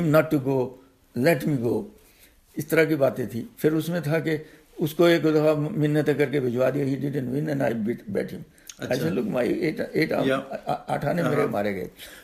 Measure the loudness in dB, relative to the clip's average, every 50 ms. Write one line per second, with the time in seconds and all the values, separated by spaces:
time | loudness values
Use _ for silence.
0 | 2 6 4 4 4 4 0 -2 0 0 0 0 -2 -4 -6 -14 -20 _ _ _
1 | _ _ _ 2 4 4 4 4 0 -2 -2 0 0 0 -2 -2 -4 -8 -14 -20
2 | _ _ _ _ -20 _ _ _ _ _ _ -10 -4 0 2 2 4 4 2 2
3 | 2 2 2 -2 -6 -6 -6 -8 -8 -10 -6 0 0 2 2 2 -2 -2 -4 -4
4 | -2 0 -2 0 0 -2 -4 -4 -6 -12 -20 -20 _ _ _ -6 -4 -4 2 4
5 | 6 6 6 6 4 4 4 4 4 4 4 2 0 -2 0 0 0 2 2 2
6 | 2 2 2 2 2 0 0 0 0 0 0 2 0 2 0 0 -2 -2 -2 -2
7 | -4 -4 -4 -4 -4 -4 -4 -4 -2 -2 -2 0 0 -2 -2 -2 -2 -4 -4 -6
8 | -8 -4 -4 -4 -4 -4 -8 -12 -14 -16 _ -20 _ -20 -14 -12 -4 -4 -2 -2
9 | 0 -2 -2 -2 -2 -2 -2 0 0 0 0 0 -2 -2 -2 -4 -6 -4 -2 -2
10 | 0 0 0 0 0 0 0 -2 -4 -8 -12 -10 -6 -6 -6 -6 -4 -4 -4 -2
11 | -2 -2 -2 0 0 0 2 0 0 0 -2 -2 -2 -2 -4 -4 -8 -10 -12 -18
12 | -20 -20 -20 -16